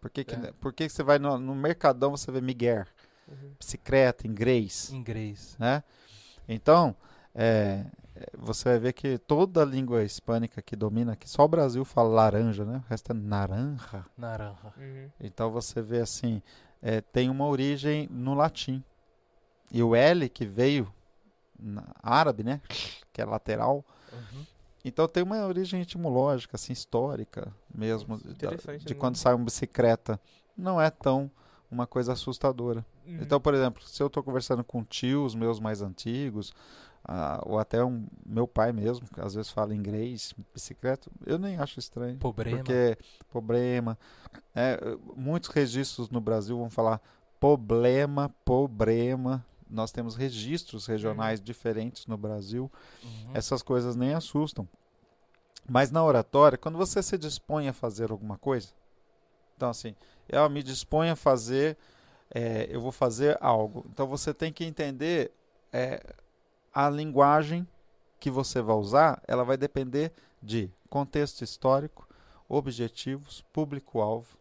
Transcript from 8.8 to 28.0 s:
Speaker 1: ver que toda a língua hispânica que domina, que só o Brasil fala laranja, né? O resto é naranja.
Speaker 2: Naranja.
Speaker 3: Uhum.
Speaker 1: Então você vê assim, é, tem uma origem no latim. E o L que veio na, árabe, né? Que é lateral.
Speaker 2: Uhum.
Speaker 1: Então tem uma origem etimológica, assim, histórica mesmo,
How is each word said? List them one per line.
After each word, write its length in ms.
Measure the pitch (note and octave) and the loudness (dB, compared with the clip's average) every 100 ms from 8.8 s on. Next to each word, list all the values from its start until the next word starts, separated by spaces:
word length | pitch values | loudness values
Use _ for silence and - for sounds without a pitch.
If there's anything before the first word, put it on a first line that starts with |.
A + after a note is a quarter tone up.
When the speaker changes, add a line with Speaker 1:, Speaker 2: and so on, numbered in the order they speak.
Speaker 1:
ver 140 | A#2+ | 2
que 240 | B2+ C#3 B2+ | -2 -4 -4
toda 440 | _ D3+ F#3+ E3+ | _ 2 4 4
a 20 | D3 | 4
língua 360 | C3 C3 A#2+ G#2 | 2 0 2 0
hispânica 560 | - - A#2 A2+ - | -4 -2 0 0 -6
que 160 | - G#2+ | -12 -4
domina, 360 | G#2 G#2+ A#2+ A2 | -2 0 -2 -4
que 120 | - | -10
só 140 | - | 4
o 40 | D3+ | 6
Brasil 340 | E3+ C#3+ B2 | 6 2 0
fala 240 | C3 - A2+ | -2 4 6
laranja, 560 | A2 A2 G#2 A2+ G2+ | 8 6 6 2 0
né? 180 | G#2 B2+ A#2 | -4 -6 -6
O 40 | |
resto 220 | A2+ - | -8 -6
é 20 | |
naranja. 920 | A#2 G#2 G#2 G2 F#2+ C3+ C#3 - G2+ F#2 - | -6 -2 -2 -2 -2 -4 -6 -10 -14 -14 -12
Speaker 2:
Naranja. 560 | A#2+ A2 G#2 G2 G#2+ G#2 | -10 -8 -10 -12 -20 -18
Speaker 3:
Uhum. 320 | C3+ C3+ C3+ - | -16 -16 -18 -14
Speaker 1:
Então 320 | B2 - A2+ | -16 -4 -2
você 300 | A2+ A#2 - | -2 -6 -6
vê 180 | A2 A#2+ | -2 -2
assim, 420 | A#2 - A#2+ A2 - - _ _ | -2 -2 -2 -4 -6 -20 _ _
é, 200 | A2 A2 | -2 -2
tem 280 | - B2 B2+ | -2 0 0
uma 160 | C3+ C#3+ | 0 0
origem 600 | C#3 C3+ C#3+ C#3+ D3+ D3+ | 0 0 0 0 -2 -4
no 240 | B2 B2+ | -6 -2
latim. 480 | C#3 D#3 - - C3 C3+ _ _ _ _ _ _ _ _ | 2 2 0 -6 -6 -8 _ _ _ _ _ _ _ _
E 140 | A#2 | 0
o 100 | A#2 | 4
L 360 | A#2 C#3 F3 C3+ | 8 6 6 0
que 160 | - A2 | -4 -8
veio 440 | G2 B2+ C#3+ G2+ - _ _ _ _ _ _ | 2 4 4 -2 -8 _ _ _ _ _ _
na, 240 | G#2+ G#2 - - | -12 -12 -12 -12
árabe, 440 | A2+ B2+ D#3+ G#2+ A2 | 2 4 4 2 -2
né? 160 | C#3+ - - - - - | -4 -6 -10 -10 -12 -18
Que 100 | - | -6
é 40 | G#2+ | -2
lateral. 580 | A2 - A2 A2+ C#3+ C#3+ - - | -2 -2 0 2 2 -2 -20 -20
Speaker 2:
Uhum. 320 | B2 A2 B2 D3+ _ - _ - | -18 -16 -16 -18 _ -20 _ -12
Speaker 1:
Então 200 | A#2+ D#3+ | 0 2
tem 160 | F3+ | 2
uma 240 | F3+ A3 G3 | 0 -2 -2
origem 360 | F3+ F#3 F#3 | -2 -2 -4
etimológica, 720 | F3 F3+ E3 B2 C3+ C3+ - A2 | -4 -4 0 2 2 2 -4 -10
assim, 160 | - | -8
histórica 840 | B2+ - A#2 C3+ C3+ A2 - - G2 _ - | -10 -4 -2 0 -4 -8 -10 -12 -14 _ -6
mesmo, 360 | A2 A2 | -2 -2